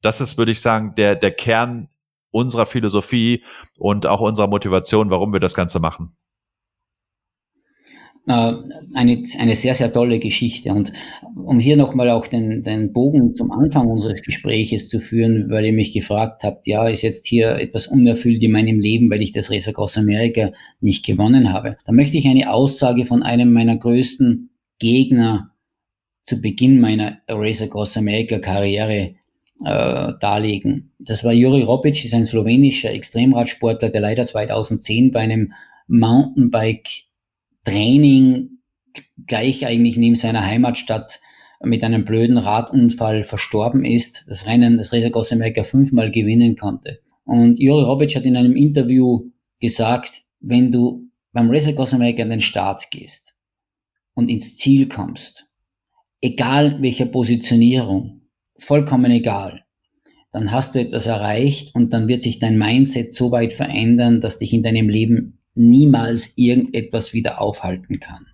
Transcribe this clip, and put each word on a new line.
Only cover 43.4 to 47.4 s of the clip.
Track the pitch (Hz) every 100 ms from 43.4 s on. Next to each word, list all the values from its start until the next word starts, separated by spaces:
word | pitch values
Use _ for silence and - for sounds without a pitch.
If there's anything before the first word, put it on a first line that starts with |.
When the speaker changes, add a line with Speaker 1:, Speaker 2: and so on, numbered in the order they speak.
| - 107 113 135 131
Speaker 2:
ist, | 117 - - -
das | 101 104
Rennen, | 120 120 117
das | 104
Race | 120 117
Across | 117 113
America | 117 113 110
fünfmal | 104 135 139 127 110
gewinnen | 107 104 113 120 110
konnte. | 101 - - - _ _
Und | - 120